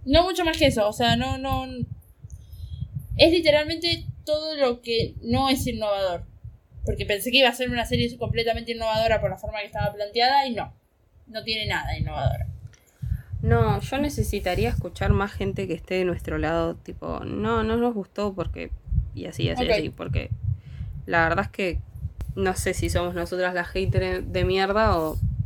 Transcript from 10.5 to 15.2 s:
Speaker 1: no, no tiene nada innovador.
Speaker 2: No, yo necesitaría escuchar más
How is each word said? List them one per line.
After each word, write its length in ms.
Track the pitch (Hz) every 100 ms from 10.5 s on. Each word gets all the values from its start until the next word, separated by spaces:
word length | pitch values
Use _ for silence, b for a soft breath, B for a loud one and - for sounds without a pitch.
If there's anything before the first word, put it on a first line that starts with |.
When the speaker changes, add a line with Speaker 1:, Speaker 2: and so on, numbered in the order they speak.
| 214
Speaker 1:
no, 180 | 147 - _ _ _ _ -
no 160 | 220
tiene 240 | 226 220 208
nada 280 | 165 151 156
innovador. 500 | - 151 131 - - - - B B B B B B -
Speaker 2:
No, 360 | 226 233 220 202
yo 180 | - 269
necesitaría 680 | 294 247 214 202 185 180 233
escuchar 420 | - 180 - 196
más 180 | 202